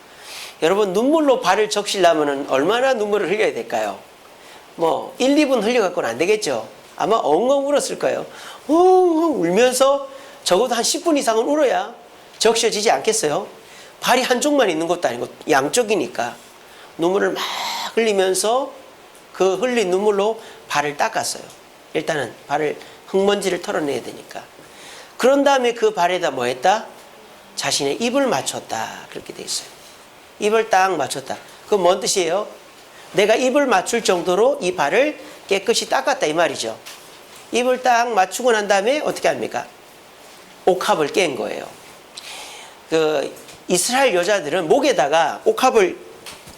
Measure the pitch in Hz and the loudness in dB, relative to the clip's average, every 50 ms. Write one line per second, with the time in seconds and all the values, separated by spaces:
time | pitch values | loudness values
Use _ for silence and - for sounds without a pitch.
0 | - - - - - - - - - - - - 156 165 196 208 214 190 180 214 | -20 -20 -20 -20 -20 -18 -16 -16 -16 -16 -6 -2 0 2 2 2 0 0 0 0
1 | 247 277 320 320 302 277 240 - - 180 190 214 214 208 214 208 196 - - 196 | 2 2 2 2 4 2 2 2 2 2 2 2 0 0 -2 -4 -4 -4 0 4
2 | 175 170 165 156 147 143 139 139 143 - 135 135 147 185 - - 262 269 262 214 | 4 4 4 4 2 0 -2 -4 -2 -2 0 0 2 2 2 2 2 2 0 0
3 | 208 208 208 202 180 156 202 220 196 151 131 120 113 - 120 110 110 101 90 - | 0 0 0 0 0 0 0 0 0 -2 -2 -4 -6 -6 -4 -4 -4 -4 -6 -10
4 | - - - - - - - - - - - - - - - 165 165 160 135 120 | -14 -20 -20 -20 -20 -20 -20 -20 -20 -20 -20 -20 -20 -16 -6 -2 0 0 0 -2
5 | 107 104 - - 240 269 285 302 302 262 269 233 196 233 247 240 196 175 - 170 | -4 -8 -4 0 2 4 4 4 4 4 2 0 2 2 2 2 0 0 0 -2
6 | - 117 113 127 165 196 214 214 - 147 127 110 110 - - - - - - - | -4 -2 -2 0 0 2 0 0 0 -2 -4 -4 -6 -10 -16 -20 -20 -12 -6 -4
7 | - 175 226 226 - 135 151 185 233 262 285 277 269 285 294 262 - 165 165 - | 0 0 2 2 2 2 2 2 2 2 2 2 2 0 0 0 0 -2 -4 -2
8 | - 131 127 - - - - - - - - - - - 302 339 359 370 370 370 | -2 -2 -2 -2 -6 -10 -14 -18 -18 -18 -18 -8 -2 2 4 6 6 6 6 6
9 | 370 349 320 311 339 320 254 190 165 170 180 220 247 254 247 254 269 277 285 277 | 6 4 2 2 2 0 0 0 0 2 4 4 4 4 4 4 4 4 2 0
10 | 277 - - - - - - - - - 175 190 247 254 233 233 220 - - 302 | -2 -8 -16 -18 -20 -20 -16 -8 -2 2 2 2 2 0 0 -2 -2 -2 -2 -2
11 | - 339 294 277 208 233 220 220 247 285 294 311 294 220 180 180 202 226 240 - | 0 0 0 2 2 0 0 2 2 2 2 2 2 2 2 0 -2 -6 -10 -18
12 | - - - - - - - - - 226 226 - 233 214 180 214 196 214 143 135 | -20 -20 -20 -20 -20 -14 -4 0 2 2 4 2 2 0 0 0 2 2 2 2
13 | - 147 143 - 151 147 147 185 208 - - - - - - - - - - - | 2 0 0 0 0 0 -2 -2 -4 -8 -14 -20 -20 -20 -20 -20 -20 -20 -14 -4
14 | - 196 247 262 240 - 254 240 285 294 294 277 233 185 160 156 165 165 175 170 | 0 0 2 2 2 0 0 0 0 2 2 2 2 2 0 -2 -2 -2 -2 -2
15 | - 131 120 123 127 - - - - - 147 135 135 147 - 247 233 208 220 170 | -2 -4 -4 -4 -8 -10 -12 -6 -2 0 2 2 2 2 0 0 0 0 0 -2
16 | 123 - - - 120 120 117 - - - - - - - - - - - - - | -2 -4 -4 -6 -6 -6 -8 -12 -18 -20 -20 -20 -20 -20 -20 -20 -20 -14 -6 -2
17 | 165 180 190 202 196 185 185 190 - - - - - - - - - - - 220 | -2 0 0 0 0 -2 -2 -4 -6 -6 -6 -6 -6 -6 -6 -8 -8 -4 -2 0
18 | 233 220 202 190 185 190 185 185 202 214 240 269 285 - - - - - - - | 0 2 2 2 2 2 0 0 0 0 0 -2 -2 -6 -10 -16 -20 -20 -20 -20
19 | - - - - - - - - 185 190 180 190 247 254 247 233 196 175 180 190 | -20 -20 -20 -20 -20 -8 -2 0 0 0 0 0 -2 0 0 0 0 0 0 0
20 | 208 214 202 196 202 220 220 - - - - - - - - 147 147 147 139 - | 2 2 2 2 2 0 -2 -4 -8 -18 -20 -18 -10 -4 -2 -2 -2 -2 -2 -2
21 | 220 220 214 151 117 - - - - - - - - - - - - - - 160 | -2 -2 -2 -4 -4 -4 -6 -10 -12 -18 -20 -20 -20 -20 -20 -20 -12 -6 -6 -4
22 | 151 160 156 143 123 107 - - - - 143 151 156 143 - - - - - - | -4 -2 -4 -4 -4 -6 -8 -14 -8 -4 -4 -2 -2 -2 -4 -6 -12 -20 -20 -20
23 | - - - 190 196 202 202 202 185 185 175 175 - 208 190 180 151 143 131 113 | -8 -4 0 2 2 2 2 2 0 -2 -4 -4 -4 -4 -4 -4 -2 -2 -4 -6
24 | - 107 117 113 - - - 98 - - - - - - - - - - - - | -8 -10 -14 -16 -16 -16 -16 -16 -16 -18 -20 -20 -20 -20 -20 -20 -20 -20 -20 -20
25 | - - - - 220 254 277 285 269 285 277 262 240 233 233 - 220 214 - 180 | -20 -16 -4 0 2 4 4 4 4 4 4 4 2 0 0 0 0 0 0 2
26 | 175 175 185 175 170 147 135 127 120 123 131 - - 185 208 233 - - - - | 0 0 0 0 -2 -2 -2 -2 -2 -4 -2 0 2 2 2 2 -2 -10 -18 -20
27 | - - - - - - - - - - - - - 139 131 - 143 139 151 - | -20 -20 -20 -20 -20 -20 -20 -20 -20 -18 -10 -8 -4 -4 -2 -2 -2 -2 -2 -2
28 | 233 247 240 277 269 233 160 131 - - - 117 - - 113 113 107 - 98 90 | -2 -2 0 0 0 0 0 -2 -4 -6 -8 -10 -10 -8 -8 -8 -8 -8 -10 -14
29 | - - - - - - - - - - - - - - - - - - - - | -16 -16 -16 -16 -16 -16 -16 -14 -10 -8 -8 -8 -10 -12 -18 -20 -20 -20 -20 -20
30 | - - - - - - - - 202 208 220 226 220 220 - 185 185 190 180 151 | -20 -20 -20 -20 -20 -20 -8 -4 -2 0 2 0 2 2 2 2 2 2 0 -2
31 | 131 120 - 139 - - 104 - - - - - - - 214 190 175 175 190 196 | -4 -4 -6 -8 -8 -10 -10 -12 -14 -20 -20 -12 -4 -2 0 2 4 4 2 2
32 | 233 - - 190 170 160 175 208 214 - - - - - - - - - - - | 0 -2 -2 0 0 0 -2 -2 -4 -6 -12 -20 -20 -20 -20 -20 -20 -20 -20 -20
33 | - - - 180 208 202 226 - 254 262 247 294 285 254 202 180 - - 233 226 | -18 -4 0 2 4 4 4 4 2 2 2 2 4 4 2 2 2 0 -2 -2
34 | - 214 185 175 165 180 180 196 226 269 294 - - 180 180 - 143 143 175 233 | 0 2 0 2 2 0 2 4 4 2 2 0 -2 -4 -2 0 0 0 2 2
35 | 285 302 294 - - - - - - - 190 196 - 214 214 - 208 - - - | 2 0 -2 -8 -14 -20 -20 -10 -4 -4 -4 -2 0 0 -2 -2 -2 -2 -2 0
36 | - 294 262 - 165 156 151 170 165 143 131 - 113 110 110 - - - - - | 0 0 -2 0 -2 -2 0 2 0 0 -2 -4 -6 -8 -8 -10 -14 -20 -20 -20
37 | - - - - - - - - - - - 233 247 254 254 247 254 254 233 233 | -20 -20 -20 -20 -20 -20 -20 -20 -10 -4 -2 0 0 0 0 0 2 2 2 2
38 | 240 240 226 190 190 185 - - 240 247 220 214 202 196 202 196 196 240 285 302 | 2 0 2 0 0 0 0 -2 0 2 2 2 2 2 2 2 2 0 0 0
39 | - 185 180 - - 170 139 120 110 - - 120 120 - - - - - - - | -2 -4 -4 -2 0 -2 0 -2 -4 -6 -6 -8 -8 -10 -16 -20 -20 -20 -20 -20
40 | - - - - - - - - - - - - - 190 180 180 - 220 202 160 | -20 -20 -20 -20 -20 -20 -20 -20 -20 -20 -10 -2 0 2 2 2 2 0 0 0
41 | 147 139 - 208 180 151 127 107 107 92 - - - - - - - - - - | 0 0 0 0 0 0 -2 -4 -6 -6 -8 -8 -10 -12 -16 -20 -20 -20 -20 -20
42 | - - - - - - - - - - - - - - - - - - 160 160 | -20 -20 -20 -20 -18 -16 -16 -16 -16 -16 -18 -18 -20 -20 -20 -20 -8 -2 0 0
43 | 156 156 151 139 - - - - - - - - - - 180 175 - - 247 269 | 0 0 0 -2 -4 -6 -10 -14 -20 -20 -20 -12 -4 -2 -2 0 0 0 0 2
44 | 277 247 180 175 175 202 208 196 151 143 156 185 165 156 220 277 311 285 196 170 | 2 2 2 2 2 2 0 0 0 -2 -2 0 2 2 2 4 4 2 2 2
45 | 151 139 156 165 156 131 104 98 - 220 220 - 262 254 214 220 185 170 - - | 2 2 2 2 2 2 -2 -2 -2 -2 0 2 2 4 4 4 4 2 0 -4
46 | - - - - - - - - - - - | -14 -20 -20 -20 -18 -18 -18 -18 -20 -20 -16